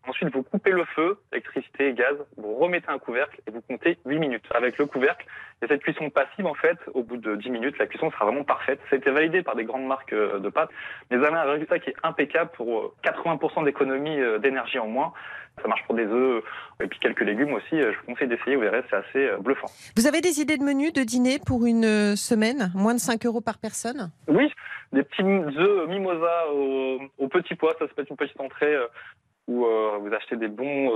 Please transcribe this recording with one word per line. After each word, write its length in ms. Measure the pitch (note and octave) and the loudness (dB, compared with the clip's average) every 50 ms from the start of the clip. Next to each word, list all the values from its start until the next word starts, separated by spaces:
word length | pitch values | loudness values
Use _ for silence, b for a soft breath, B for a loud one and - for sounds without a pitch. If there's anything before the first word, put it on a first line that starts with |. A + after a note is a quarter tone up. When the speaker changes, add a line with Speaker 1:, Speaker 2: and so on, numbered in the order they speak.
| _ | _
Speaker 1:
Ensuite, 260 | C3 B2+ - G3 D#3 C3+ | -8 -6 -4 -4 -2 -2
vous 100 | C3+ C3 | -4 -4
coupez 280 | - - G3 - G3+ | -2 -4 0 2 4
le 120 | F#3+ F3+ E3 - - | 2 2 0 0 0
feu, 220 | - D#3+ F3+ G3+ - _ _ | 0 0 0 0 -4 _ _
électricité, 640 | - B2 - - - C3+ A#2+ - - - C#3 C#3 B2 | -8 -8 -8 -4 -8 -8 -8 -8 -2 0 0 0 2
gaz, 220 | A2+ A#2+ C3+ C#3+ C#3+ D3 _ - | 2 2 2 2 -2 -6 _ -14
vous 180 | - G#2+ G#2 G#2+ | -10 -6 -6 2
remettez 340 | B2+ D#3+ F3+ F3 E3+ - - | 2 2 2 2 -2 -2 -4
un 100 | D3 B2 | -6 -4
couvercle 400 | - - A#2+ B2 D3 - - - _ | -4 -2 0 0 -2 -2 -4 -14 _
et 40 | - | -12
vous 100 | A2 A#2 | -12 -12
comptez 360 | - - F3 F3+ - E3+ F3 _ _ | -8 -8 -10 0 0 0 0 _ _
huit 140 | C3 C#3+ D#3 | -4 -2 0
minutes. 240 | D#3+ C#3 A#2+ G#2+ - - - | 0 -2 -2 -4 -6 -2 0
Avec 240 | A#2+ A#2+ B2+ - | 0 0 0 0
le 80 | - C#3+ | 0 -2
couvercle, 400 | C#3+ - C3+ B2+ C#3+ - - - B B B B B B B | 0 2 2 2 2 2 0 -10 B B B B B B B
et 60 | A#2+ | 0
cette 140 | A#2 D3 C3+ | 0 0 0
cuisson 280 | - D#3+ D3+ - D#3+ C#3+ | 0 -4 -4 -4 -6 0
passive, 360 | - D3+ C3+ - - - G3 | 0 0 0 0 -2 -4 -4
en 80 | E3+ C#3+ | -4 -2
fait, 220 | - - D#3+ F3 E3+ - - - | 2 2 2 2 0 -6 -4 -4
au 100 | C3+ A#2+ | -4 -4
bout 120 | A2+ A#2+ | -4 -8
de 200 | B2 G#2+ G#2+ G#2+ | -6 -4 -4 -4
dix 120 | G#2 G#2 B2+ | -4 -4 -4
minutes, 280 | B2+ A2+ A#2 C#3+ C#3+ | -4 -2 -2 -4 -4
la 100 | - G#2+ | -6 -14
cuisson 240 | - - - D#3+ D#3+ | -12 -6 -4 -4 -4
sera 140 | - - G#2+ | 0 0 0
vraiment 180 | G#2 A#2+ C#3+ C#3 | 0 0 0 0
parfaite. 360 | - C3 - - - C#3 - - - | -2 -2 0 0 -2 -2 -2 0 0
Ça 60 | C#3 | 0
a 40 | C3 | 2
été 120 | - C#3 | 2 2
validé 320 | C3 D3 D#3 E3 D#3+ F#3 F3 | 4 4 2 4 2 0 0
par 120 | - A2 | 0 -4
des 80 | A#2+ A2+ | -4 -4
grandes 220 | A2+ A2+ C3 C3+ | -4 -4 -4 -2
marques, 240 | C3 C3+ C3+ - - | -2 -4 -4 -4 -4
euh, 280 | A2 G#2+ G#2+ G2 G2+ G2 | 0 0 0 0 0 -2
de 100 | G2 G2+ | -4 -2
pâtes, 220 | - - D#3+ - B B B B B B B _ | 0 0 -2 -2 B B B B B B B _
mais 80 | B2+ | 2
vous 60 | B2 C#3 | 2 4
avez 120 | D3+ D#3+ | 4 2
un 60 | E3 D#3 | 2 0
résultat 360 | C#3 D3 D#3 D#3 - F3 E3 | 0 0 -2 0 0 -2 -2
qui 120 | - - | -2 -6
est 40 | - - - | -8 -4 -4
impeccable 480 | D#3+ D#3+ - C#3+ C#3 - D#3+ E3+ E3 | -4 0 0 -2 0 2 0 0 0
pour, 280 | - - A#2+ A#2 A#2 G#2+ | -4 -6 -4 -2 -2 -2
euh, 140 | G#2 - - _ | -2 -4 -8 _
quatre-vingts 360 | - E3+ D#3+ - - E3+ D#3+ | -2 -2 -2 0 -2 -2 -2
pour 140 | C#3 E3 D3+ - | 0 -2 -2 0
cent 100 | E3+ D#3 | 2 0
d'économie, 560 | C#3+ C#3 - C#3+ C3+ C3+ C3+ C#3+ D#3 D#3 C#3+ | 0 2 2 0 2 2 -2 -2 -2 0 0
euh, 200 | C3 A#2 A2 G#2+ | 2 2 2 2
d'énergie 380 | G#2+ C#3 C3 C3 A#2 A#2 - C3 | 2 2 0 0 -4 -4 -4 -4
en 80 | A2+ | -2
moins. 260 | A2 A2 B2+ D3+ E3 B B B B B B B B B - | -2 0 -2 -2 -2 B B B B B B B B B -6
Ça 60 | - | -2
marche 160 | G#2+ G#2+ - - | -2 -2 -2 0
pour 100 | - A2+ | -2 0
des 100 | A#2 A2+ | 0 2
œufs 360 | G2+ A2+ B2 B2+ C3 B2 A2+ B B B B B B B _ | 2 2 2 2 2 2 0 B B B B B B B _
et 60 | G#2 | -8
puis 120 | G2+ - - | -8 -6 -2
quelques 220 | - B2 - - | -2 -2 0 0
légumes 320 | A#2 G2+ G#2 G#2+ C#3+ D3 C3 | 0 0 2 0 0 0 -2
aussi. 220 | G#2 - - E3 | -4 -4 -2 0
Euh, 180 | D#3 C#3 A2 G2+ | 2 2 0 0
je 60 | - | -4
vous 60 | - | -8
conseille 200 | - A#2+ - D3 | -12 -4 -4 -2
d'essayer, 280 | B2+ B2 B2 - C3 C3+ | -2 -2 -4 0 0 0
vous 60 | C3+ A2 | 2 2
verrez, 200 | G2+ G#2+ B2 B2 - | 2 0 0 -2 -2
c'est 60 | - | -4
assez, 220 | F#2+ - - - C3+ C#3 B2 | -4 -4 -2 0 0 2 2
euh, 80 | G2 | 0
bluffant. 300 | F#2+ G2 B2+ C#3 - - - B B B B B | -2 0 -2 -2 -2 -2 -12 B B B B B
Speaker 2:
Vous 100 | - A3+ | 2 4
avez 120 | D4 C#4 E4 | 4 4 4
des 220 | E4 F4+ D4+ C#4+ | 2 2 0 0
idées 160 | D4+ B3+ D#4 | 0 0 0
de 60 | C4 C#4 | 0 2
menus 280 | C#4+ C#4+ C4+ C#4+ E4 | 0 2 2 0 0
de 120 | D#4+ C#4 C4 | 0 0 0
dîner 340 | A3 A#3+ B3+ B3 B3+ C4 D4 | 2 2 2 2 2 2 0
pour 260 | - - C4 A#3+ A#3 | 0 0 0 2 4
une, 200 | A#3+ A#3 A3+ A3+ | 4 4 4 4
euh, 300 | A3 G#3+ G#3 G#3 G#3 G#3 | 4 4 4 4 2 2
semaine, 540 | G3+ - - A#3+ G#3+ G#3+ A3 C4 D4 G#3 F3+ F3 | 0 2 2 4 4 4 2 2 2 0 0 2
moins 180 | F#3+ G3 A3 A#3+ | 2 2 4 2
de 40 | A#3+ | 2
cinq 260 | - - A#3 G#3+ - | 0 0 0 0 0
euros 140 | A#3+ G#3+ A#3+ | -2 -2 -2
par 180 | A3 A#3 G#3+ | -4 -4 -6
personne ? 540 | - - G#3+ - - - A#3 B3 C#4+ F#3+ E3 - _ - | -4 -8 -8 -8 -6 -6 -6 -6 -6 -8 -10 -12 _ 0
Speaker 1:
Oui, 240 | - D4 G3 C#4 D4 - B B B B B B B | 2 4 4 4 4 0 B B B B B B B
des 120 | - - C#3 | 0 0 0
petits 180 | - - - | 0 -2 0
m-, 280 | F#3+ F#3+ G3 G3 E3 D3 C3+ | 2 4 4 4 2 0 0
œufs 300 | D3 F3 G3+ G#3 F#3+ D#3+ | 2 4 4 4 4 2
mimosa 640 | D#3+ F#3 G3 F#3+ F#3 F3 D#3+ E3 E3+ E3+ E3+ E3 D3+ | 0 -2 -2 0 -2 0 2 2 2 2 2 0 0
au, 480 | D3 C#3+ C#3 C3+ C3+ C3+ C3 C3 C3 B2+ C3+ C3+ _ - | 2 0 2 2 0 0 0 -2 -2 -4 -6 -12 _ -6
au 80 | C3+ C3+ | -4 0
petit 260 | - F3+ F3 - F3 | 2 0 0 0 -4
pois, 160 | - - D#3+ D#3+ - | 0 2 0 2 0
ça, 80 | D#3 | -4
ça 60 | C#3 - | -6 -4
peut 60 | - | -8
être 80 | C#3 - | -8 -8
une 80 | C#3+ | -4
petite 240 | - D3 C#3 - - | -6 -6 -6 -4 -10
entrée, 320 | C#3 C3 - - D3 D3 D3+ | -10 -10 -2 0 2 2 2
euh, 120 | C#3 A#2+ A#2 B B B B B B _ _ _ _ _ | 2 0 -4 B B B B B B _ _ _ _ _
où, 180 | - B2 A#2+ A#2+ | -4 0 2 4
euh, 320 | A#2 A2+ A2 A2 G#2+ G#2 G2+ | 4 4 4 2 2 0 -2
vous 120 | G#2 G2+ A2 | -4 -4 -4
achetez 240 | G#2+ - - B2+ | -4 -4 -4 -4
des 100 | A#2 A2+ | -4 -4
bons, 420 | G#2+ G#2 G#2+ B2+ C#3+ C#3+ C#3 C#3 C3 A2+ | -6 -4 -4 -4 -2 0 0 2 2 2